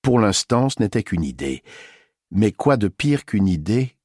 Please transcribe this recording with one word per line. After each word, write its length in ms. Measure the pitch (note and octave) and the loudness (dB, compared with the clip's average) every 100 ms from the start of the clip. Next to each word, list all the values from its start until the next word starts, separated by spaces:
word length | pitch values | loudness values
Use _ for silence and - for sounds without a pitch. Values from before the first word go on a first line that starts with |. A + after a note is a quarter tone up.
Pour 180 | - B2 | 2 2
l'instant, 520 | G#2+ F#2+ - A#2+ C3+ | 2 0 0 0 0
ce 100 | - | 0
n'était 220 | G#2+ A#2 | -2 -2
qu'une 220 | - F2+ | -4 -4
idée. 380 | D2 B1 C#2 C2 _ - - - _ _ _ | -4 -6 -8 -8 _ -20 -20 -20 _ _ _
Mais 220 | F#2+ G#2+ | 0 0
quoi 260 | - - C3 | 0 0 2
de 100 | G2+ | 0
pire 380 | - D3 C#3+ - | -2 -2 -2 -2
qu'une 220 | G#2+ G2 | 0 0
idée 500 | F2 D#2 A#2 C3 _ | 0 0 -2 -2 _